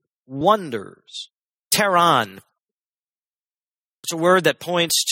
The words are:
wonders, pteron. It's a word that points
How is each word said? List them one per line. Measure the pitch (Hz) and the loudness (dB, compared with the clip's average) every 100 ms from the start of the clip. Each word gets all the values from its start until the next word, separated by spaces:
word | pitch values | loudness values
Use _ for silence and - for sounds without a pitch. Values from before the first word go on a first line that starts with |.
| _ _ - | _ _ -14
wonders, | 135 165 214 170 113 - - _ - - _ _ _ - | -2 0 0 0 -10 -10 -18 _ -18 -18 _ _ _ -4
pteron. | - 202 180 170 139 104 95 - _ _ _ _ _ _ _ _ _ _ _ _ _ _ _ - | -2 2 2 4 2 0 -8 -20 _ _ _ _ _ _ _ _ _ _ _ _ _ _ _ -8
It's | |
a | 165 | -2
word | 175 185 | 2 4
that | 160 - | 2 -2
points | - 175 170 - - | -2 -2 0 -2 -2